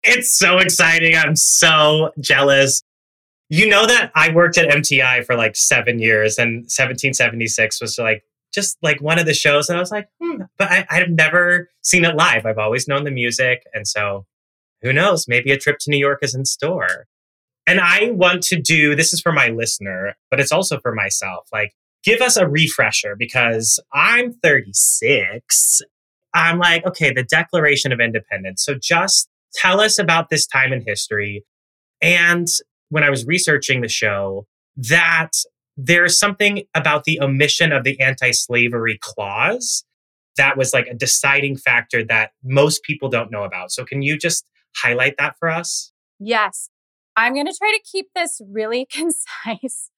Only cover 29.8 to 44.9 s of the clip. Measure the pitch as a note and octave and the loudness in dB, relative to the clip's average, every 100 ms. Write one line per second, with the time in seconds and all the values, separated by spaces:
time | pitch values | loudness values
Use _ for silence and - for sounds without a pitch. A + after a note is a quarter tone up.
29.8 | G#3+ G#3 E3+ E3 E3 D3+ - C3+ C3 B2+ | 2 2 2 0 0 -2 -2 0 0 -2
30.8 | G#2+ G2+ - G#2 G#2 G2+ _ _ _ _ | -4 -6 -4 -4 -6 -10 _ _ _ _
31.8 | _ _ D#3+ F3 E3+ F3 E3+ - - _ | _ _ 0 2 2 2 0 -4 -6 _
32.8 | _ D3+ D3 C3+ A#2 F3 E3+ C#3+ C#3 B2+ | _ 0 0 0 -2 -2 0 0 0 -2
33.8 | A#2 - A2 G2+ G2 G2 G2+ _ _ - | -2 -2 -2 -2 -4 -6 -12 _ _ -12
34.8 | A2+ E3+ E3 E3 D#3+ - - _ _ - | 0 2 2 0 -2 -6 -6 _ _ -10
35.8 | C3 F3 F3 - G#3 G3 G#3 G3+ - D#3+ | 0 2 4 2 0 0 0 0 -4 -4
36.8 | D3+ D3+ - D#3 C#3 C3+ D3 - E3 C#3 | 0 -2 -2 -2 0 2 0 2 2 2
37.8 | B2+ C3+ C3 C3 B2+ A#2 - A#2+ A#2+ A#2 | -2 -2 -2 0 -2 -2 -2 0 0 0
38.8 | A2+ G#2 - - G2+ G#2 D3 B3 A#3+ - | -4 -6 -10 -10 -8 -2 -2 -2 -4 -6
39.8 | _ _ _ _ _ - C#3 C3+ B2+ C3 | _ _ _ _ _ -2 0 0 0 0
40.8 | B2 A#2 B2 - C#3 C#3 C#3 C3+ - A#2+ | -2 -6 -2 0 0 0 -2 -4 0 -2
41.8 | A#2 A#2 A2 A2+ A2 _ C3 C3+ D3+ D#3+ | 0 -4 -2 -2 -2 _ -2 2 2 0
42.8 | - D3+ C3 A#2 A2 G#2 G2+ F#2 F2+ - | -6 -8 -4 -4 -4 -8 -8 -8 -10 -10
43.8 | B2 C#3 C#3 D3+ E3+ D#3+ _ _ _ - | -8 -6 -4 -4 -4 -6 _ _ _ -6
44.8 | B2 | -2